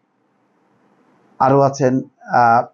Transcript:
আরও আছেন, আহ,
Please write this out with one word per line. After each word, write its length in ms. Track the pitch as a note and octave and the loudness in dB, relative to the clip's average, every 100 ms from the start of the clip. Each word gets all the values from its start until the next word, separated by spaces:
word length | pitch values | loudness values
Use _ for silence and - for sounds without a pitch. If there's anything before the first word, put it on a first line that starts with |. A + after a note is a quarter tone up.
| _ _ _ _ _ _ _ _ _ _ _ _ _ - | _ _ _ _ _ _ _ _ _ _ _ _ _ -4
আরও 200 | C3 C#3 | 0 2
আছেন, 340 | C#3 C#3 C3 C3 - _ - B2 | 0 0 -2 -2 -6 _ -4 0
আহ, 240 | A#2+ A#2+ B2 | 2 2 -2